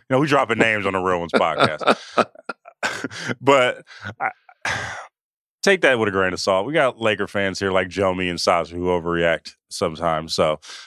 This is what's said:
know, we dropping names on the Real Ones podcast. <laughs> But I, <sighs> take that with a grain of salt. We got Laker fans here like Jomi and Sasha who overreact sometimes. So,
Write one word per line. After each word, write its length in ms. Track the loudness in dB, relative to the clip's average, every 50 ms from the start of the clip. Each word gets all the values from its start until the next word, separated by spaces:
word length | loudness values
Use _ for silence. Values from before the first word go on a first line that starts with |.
| _ -2
know, 80 | 0 2
we 60 | 2
dropping 320 | 4 4 2 2 2 2 2
names 280 | 2 2 2 0 0
on 60 | -2 -2
the 60 | 0
Real 200 | 0 0 0 0
Ones 120 | -2 0 0
podcast. 640 | 2 2 2 2 0 -2 -2 -2 -2 0 0 0 0 -2 -6 -2
<laughs> 1200 | -2 -2 -2 _ -20 -16 -16 -16 _ _ -20 -16 -10 -8 -8 -8 -6 -10 -10 -10 -10 -8 -8 -8 -4
But 440 | 2 4 4 4 4 2 0 -4 -10 -20 -20 -14 -14 -12 -10 -6
I, 100 | -6 -8 -8 _ _ _ -18 _ -8
<sighs> 320 | -6 -6 -6 -8 -10 -12 -14 -16 -18 _ _ _ _ _ _ _ _ _ _ 2
take 180 | 2 2 4 4
that 160 | 4 4 4
with 100 | 2 2
a 40 | 2
grain 200 | 2 0 0 0
of 80 | -2
salt. 260 | 0 2 2 2 2
We 60 | 0 0
got 260 | 2 2 2 0 0
Laker 260 | -2 -2 0 0 -2
fans 320 | -4 -2 -2 -2 -2 -2 -2
here 120 | -2 0
like 180 | 0 0 0 -2
Jomi 400 | -2 0 0 0 0 0 -2 -4
and 120 | -4 -2
Sasha 340 | 0 2 2 2 0 -4 -6
who 120 | -4 -2
overreact 680 | 0 0 0 0 -2 0 2 2 2 0 0 -4 -12 -20 _ _ -14
sometimes. 640 | -6 -4 -4 -4 -4 -2 -2 -2 -2 -2 -4 -6 -2
So, 260 | 0 0 0 0 -2 -6 -16 -20 -18 -18